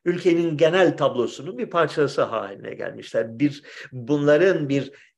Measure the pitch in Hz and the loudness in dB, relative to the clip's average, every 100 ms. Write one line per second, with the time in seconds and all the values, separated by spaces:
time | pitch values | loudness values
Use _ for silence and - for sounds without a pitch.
0 | 170 175 185 170 170 147 160 185 175 - | -4 0 2 2 2 2 4 4 2 2
1 | 139 120 113 - 143 247 220 170 151 156 | 0 0 -2 -4 -12 -8 -4 0 0 0
2 | 143 - 110 110 98 101 110 - 101 107 | -2 0 -2 -2 -6 -10 -12 -10 -10 -10
3 | - 120 113 117 143 139 - - - 127 | -6 -4 -4 0 -2 -2 -14 -20 -16 -12
4 | 117 147 143 151 190 180 143 139 - - | -2 0 4 6 4 2 0 -2 -4 -10
5 | _ | _